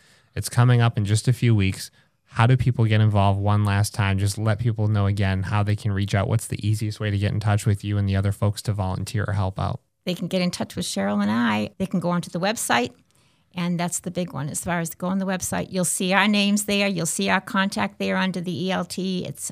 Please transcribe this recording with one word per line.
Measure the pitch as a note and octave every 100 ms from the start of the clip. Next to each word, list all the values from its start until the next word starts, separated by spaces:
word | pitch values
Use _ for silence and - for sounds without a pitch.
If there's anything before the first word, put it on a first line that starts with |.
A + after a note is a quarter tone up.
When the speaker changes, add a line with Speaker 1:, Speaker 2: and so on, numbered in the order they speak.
| _ _ _
Speaker 1:
It's | - -
coming | - B2 A#2+
up | A#2 A2
in |
just | G2+ G#2+ -
a |
few | A#2+ A#2+
weeks. | G#2+ F#2+ - - _ _ _
How | _ - A#2
do | C3
people | C3+ A#2
get | A2 G#2+
involved | G#2+ G#2 G2 G2
one | G2+ G#2
last | G#2 G2+ G#2
time? | - G2 G2
Just | G2+ G#2
let | A2 G2+
people | A#2+ G#2+ G#2+
know | G#2+ G2
again | G2 F#2+ F#2+
how | F#2+ G#2+
they | G#2 G#2
can | G#2
reach | G2 G2+ G2+
out. | -
What's | A2 -
the | - G#2
easiest | G#2+ G#2+ -
way | G#2+
to | G2+
get | G#2
in | G2+
touch | G#2+ G#2
with | A2 G2
you | G2+ G#2
and | G2
the | F#2+
other | G2
folks | - G#2 -
to | -
volunteer | G#2 F#2 F#2+ F#2+ G#2 G2
or |
help | G2+ F#2 F#2+
out? | F#2 A#2 _ _
Speaker 2:
They | F#3
can | F3 E3+
get | F#3+
in | F3+
touch | - G#3+
with | -
Cheryl | F3+ G3+ G3 G#3
and | G3+
I. | A3+ A#3 G#3+ G#3 -
They | F#3+
can | F#3
go | E3+
onto | F3 -
the | F3
website, | F#3+ A#3 - A#3+ B3 - _ _ _ _ _
and | F3+ F3 F3
that's | F3 -
the | F#3
big | F3+ F3
one. | C#3 C#3+
As | -
far | F#3 E3+
as | E3
go | - F3+
on | F#3+
the |
website, | F#3+ F#3 - F#3+ -
you'll | F#3+ F3
see | - F#3
our | F#3+ G#3
names | G#3 G3+ G#3 G#3
there. | G3+ G3+
You'll | F3 E3+
see | - G3
our | F#3+
contact | - G3 G3 G#3 G3 -
there | F#3+ F#3+
under | F#3 F#3
the | F3+ D3 F#3
E |
L | F3+
T. | F3+ - F#3 F3+
It's | - - -